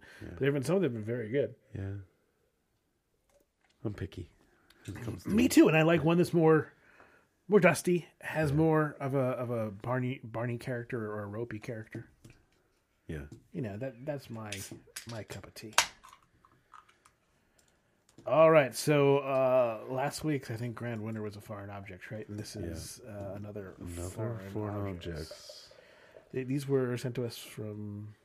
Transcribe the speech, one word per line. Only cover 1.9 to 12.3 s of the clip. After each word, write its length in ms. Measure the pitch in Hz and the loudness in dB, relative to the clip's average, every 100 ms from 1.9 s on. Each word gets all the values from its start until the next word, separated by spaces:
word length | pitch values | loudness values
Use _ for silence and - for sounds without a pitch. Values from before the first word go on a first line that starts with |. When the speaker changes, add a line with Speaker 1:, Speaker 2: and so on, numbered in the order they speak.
| 98 95 _ _ _ _ _ _ _ _ _ _ _ _ _ _ _ _ _ | -8 -12 _ _ _ _ _ _ _ _ _ _ _ _ _ _ _ _ _
Speaker 1:
I'm 100 | 110 | -8
picky 360 | 98 92 - - _ _ _ _ _ - | -8 -10 -12 -16 _ _ _ _ _ -14
when 100 | - | -10
it 60 | |
comes 200 | 117 92 | -10 -8
to 40 | - | 0
Speaker 2:
Me 180 | 208 262 | 4 6
too, 200 | 311 240 | 8 8
and 80 | 156 | 8
I 60 | |
like 220 | 160 170 | 6 6
one 120 | 151 175 | 4 4
that's 160 | 175 | 4
more, 400 | 170 160 156 - _ _ - - _ _ _ - | 6 8 6 4 _ _ -20 -20 _ _ _ 4
more 120 | 202 | 6
dusty, 460 | 175 147 180 175 - - | 6 4 2 0 -2 -12
has 300 | - 156 151 | -6 0 2
Speaker 1:
Yeah. 60 | 147 | 4
Speaker 2:
more 400 | 160 156 151 - | 4 4 2 -2
of 140 | 139 | -2
a, 40 | 135 | 0
of 320 | 127 127 120 | 0 -2 -2
a 200 | 120 107 | -2 -4
Barney, 500 | 98 123 127 123 131 | -6 -4 -2 -2 -6
Barney 340 | 113 113 123 120 | -8 -6 -4 -4
character 520 | 135 120 117 120 107 | -6 -8 -6 -6 -6
or 100 | 107 | -6
a 40 | 104 | -8
ropey 320 | 107 120 107 | -8 -8 -10
character. 500 | - 110 110 113 - _ - | -10 -12 -12 -14 -16 _ -20